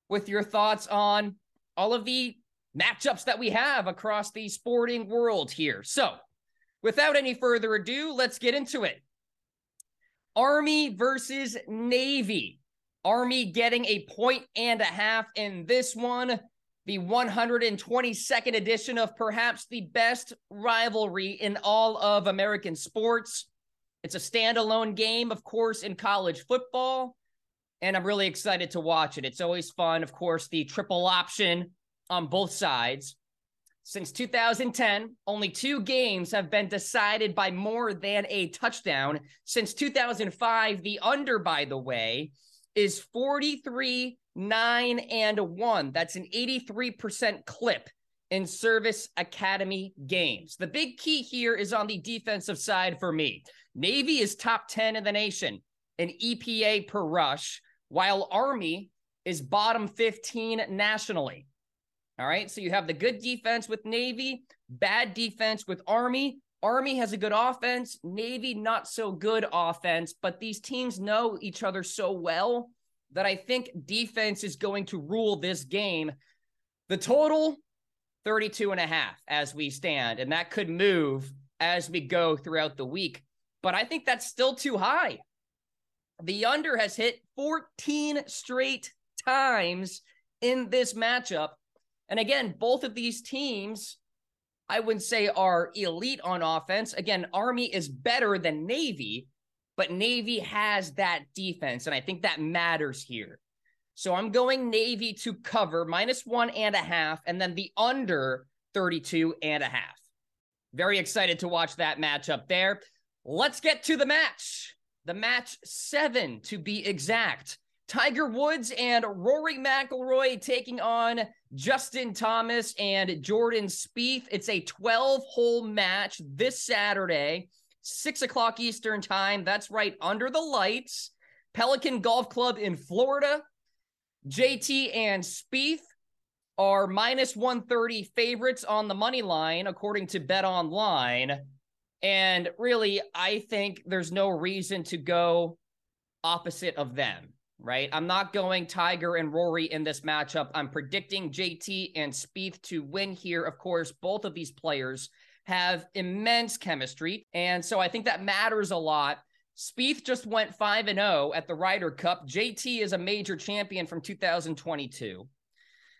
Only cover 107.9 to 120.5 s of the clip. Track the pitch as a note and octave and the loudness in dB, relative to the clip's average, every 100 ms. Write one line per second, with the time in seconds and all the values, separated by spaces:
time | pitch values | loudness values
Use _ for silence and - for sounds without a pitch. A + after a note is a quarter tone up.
107.9 | C4+ A3 D#3 C3 B2+ - _ _ G3 F3+ | 2 0 0 0 -2 -8 _ _ 0 0
108.9 | E3+ - E3 E3 E3 D#3 D3+ C3 B2 E2+ | 0 -2 0 2 0 -2 0 0 -2 -6
109.9 | - _ _ _ _ _ _ _ C3 F3+ | -12 _ _ _ _ _ _ _ 0 2
110.9 | G3+ E3+ A3 F#3 E3+ F3+ E3+ E3 - D#3 | 2 2 2 2 2 0 0 0 0 0
111.9 | D3 D3+ C#3+ D3+ C#3+ - F#3 F#3+ G3+ - | 0 0 0 -2 -4 0 2 2 0 -6
112.9 | _ _ _ - D#3+ C#4+ - D#4+ D#4 - | _ _ _ -8 0 0 2 0 0 2
113.9 | D4+ C#4 D4+ D4+ - - - - - _ | 2 4 4 2 -2 -12 -10 -12 -18 _
114.9 | _ D#3+ F#3 A3+ B3 A#3+ - - - - | _ -10 -4 0 -2 -2 -16 -14 -12 -4
115.9 | C#4+ D4 A#3+ D#3+ A2 - G#3 D#3+ G#3 F3+ | 0 2 0 -2 -6 -10 -8 -6 -4 -4
116.9 | F3+ C#3+ A3+ G#3 B2 - - _ _ - | -4 0 0 0 -2 -8 -18 _ _ -6
117.9 | B3+ C#4 B3+ D4 A3+ D4 D#4 A3+ B3 B3 | 2 2 2 -2 2 0 0 -4 -2 2
118.9 | A#3+ A3+ F#3+ G3 D4 D#4+ C4+ C4+ C4+ C4 | 2 2 -2 2 2 2 -2 0 0 0
119.9 | B3+ B3+ C4 C4+ A#3+ - | -4 2 4 2 0 -2